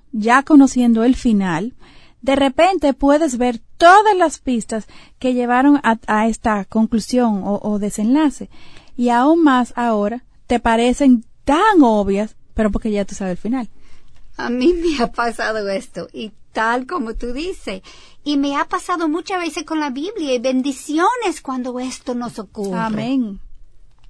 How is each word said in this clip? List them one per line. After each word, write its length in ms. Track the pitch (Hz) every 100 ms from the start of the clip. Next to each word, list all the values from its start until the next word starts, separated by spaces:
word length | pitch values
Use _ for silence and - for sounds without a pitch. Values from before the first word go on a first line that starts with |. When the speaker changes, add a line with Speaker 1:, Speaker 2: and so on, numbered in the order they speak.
| _
Speaker 1:
ya 300 | 220 214 254
conociendo 640 | 277 302 269 247 240 220
el 120 | 233 254
final, 580 | 247 208 190 160 226 - - - - _
de 120 | -
repente 600 | 269 277 262 349 370 294
puedes 420 | 262 277 294 320 240
ver 240 | 247 233 - -
todas 400 | 339 392 427 381
las 220 | 330 -
pistas 480 | - 240 - 220 - - - _
que 160 | 254
llevaron 460 | 247 240 247 277 285
a, 160 | 226 226 -
a 220 | 214 226
esta 360 | - 233 208
conclusión 800 | 190 220 220 233 - 247 240 202
o, 160 | 185 202
o 160 | 214 208
desenlace. 720 | 202 208 214 277 302 - 196 - - - - -
Y 140 | 240
aún 320 | 240 269 339
más 320 | 302 254 240 -
ahora 480 | 240 214 202 240 - - -
te 140 | 240
parecen 680 | 240 226 240 247 285 240 - -
tan 380 | - 208 440 381
obvias, 540 | 247 214 196 196 220 - -
pero 160 | - 214
porque 200 | 208 226
ya 140 | 208
tú 100 | 196
sabes 180 | - 190
el 40 | 180
final. 300 | 208 262 226 - - - - - - -
Speaker 2:
A 100 | 240
mí 240 | 247 254
me 320 | 359 339 277
ha 80 | 240
pasado 560 | - 240 226 220 220 202
esto, 400 | 196 - 185 -
y 220 | 254 220 - -
tal 340 | - 220 247 254
como 280 | 359 226
tú 200 | 220 240
dices, 480 | 247 349 - - 196 - - - -
y 140 | 294 285
me 180 | 285 277
ha 80 |
pasado 460 | 330 370 - 359 330
muchas 300 | 330 - 370
veces 240 | 339 349
con 140 | 311 320
la 120 | 294
Biblia, 440 | 254 339 466 294
y 40 | 247
bendiciones 1040 | 254 254 269 262 - 302 381 508 427 302
cuando 360 | - 262 254 247
esto 360 | 254 - -
nos 240 | 247 240 185
ocurre. 400 | 202 - 196 185
Speaker 1:
Amén. 600 | 220 214 226 269 226 196 - - - - - -